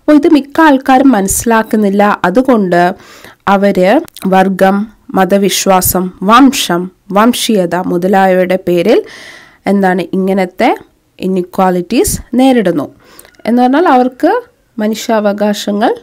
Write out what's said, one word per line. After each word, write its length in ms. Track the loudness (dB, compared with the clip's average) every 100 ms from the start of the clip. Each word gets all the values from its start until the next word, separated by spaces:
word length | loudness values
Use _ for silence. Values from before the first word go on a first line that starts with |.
അപ്പോൾ 160 | 4 2
ഇത് 100 | 4 2
മിക്ക 200 | 0 0 2
ആൾക്കാരും 420 | 2 2 2 4 2
മനസ്സിലാക്കുന്നില്ല. 840 | -2 -4 -2 -2 0 -2 0 0 -2 -2 -2
അതുകൊണ്ട് 540 | 0 0 0 2 0 0 -2 -16 -20 -20 -10 -2
അവര് 360 | 0 0 2 2 2 -2 -8 -2
വർഗം, 420 | 2 0 2 0 0 -4 _ _ -4
മതവിശ്വാസം, 840 | 0 0 0 -2 0 0 0 -4 -4 -6 0
വംശം, 520 | 4 4 2 -4 -4 -6 _ _ 0
വംശീയത 580 | 0 0 -2 -2 -2 -4 -4
മുതലായവയുടെ 680 | -4 0 2 2 2 0 -2 -2
പേരിൽ 320 | -2 2 0 -2 -18 -20 -20 -20 _ -2
എന്താണ് 320 | 0 0 0 -4 -4
ഇങ്ങനത്തെ 520 | -2 -2 -4 _ -2 -2 -8 _ _ _ -4
ഇനിക്വാലിറ്റീസ് 880 | -4 -4 -2 0 0 -2 -2 -2 -4 -4 0
നേരിടുന്നു. 460 | 2 2 0 -2 -6 -14 _ -20 -20 _ -4
എന്ന് 140 | 0
പറഞ്ഞാൽ 240 | 2 2 2 2
അവർക്ക് 360 | 0 0 -2 -2 -6 _ _ -6
മനുഷ്യാവകാശങ്ങൾ 1080 | -4 -4 -4 -2 -2 -2 -2 -4 -4 -2 -2 -4